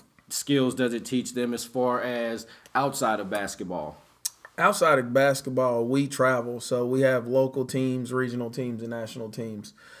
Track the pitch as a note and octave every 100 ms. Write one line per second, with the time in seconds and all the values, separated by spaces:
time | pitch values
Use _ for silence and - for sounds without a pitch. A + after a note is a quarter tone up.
0 | - _ _ - - C#3 B2+ A#2 B2+ A#2
1 | G#2+ B2+ A#2+ B2 A#2+ A#2+ - C3 B2 B2
2 | B2 A#2+ A#2 A#2 - - - A#2+ C#3 C3+
3 | A#2 G#2+ G2 G#2 G2 - F#2 F2 D2+ D2+
4 | _ _ - - - - F3+ G3+ E3 C#3
5 | A#2+ B2+ C#3 C3+ - B2+ B2+ A#2+ A#2 C#3
6 | C#3+ - C3 B2+ A#2+ A#2+ - B2 B2 C3
7 | C3 B2+ A#2 C3 C3 C3+ B2+ C3+ C3 B2+
8 | A#2+ B2+ B2+ B2 A#2 C3 B2 A2+ A#2 A#2
9 | A2 B2+ A2 G#2+ A2+ G#2 G#2 - - -